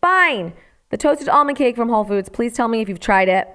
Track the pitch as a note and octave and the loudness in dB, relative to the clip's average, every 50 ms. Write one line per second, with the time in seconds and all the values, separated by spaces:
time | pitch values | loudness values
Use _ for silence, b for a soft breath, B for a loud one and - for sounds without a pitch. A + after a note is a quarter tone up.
0 | - F4 F#4 F#4+ F4+ E4 C#4+ G#3+ F3 E3+ E3 b b b b b b _ - G#3+ | 2 2 4 4 2 2 0 -2 -6 -8 -12 b b b b b b _ -10 -2
1 | - D4+ D4+ D4+ C#4+ C#4 - C#4+ D4 C#4+ C#4+ C#4+ D4 B3 A#3+ A#3 A#3 A#3 A#3+ G#3+ | 0 0 0 0 -2 0 2 2 2 2 0 0 0 -2 0 -2 -2 0 0 0
2 | G#3 G3 G3+ G3+ F#3+ - - - A#3 A#3+ A#3 - A#3+ A3 A3+ A3+ A3 G3 G3 E3+ | 0 0 -2 -4 -4 -6 -6 -6 -4 -4 -2 -2 -2 -2 -2 -2 -4 -4 -6 -8
3 | - - G3+ F#3+ F#3+ F#3 F#3 F#3+ - - - | -2 2 2 4 4 4 2 2 0 -2 -10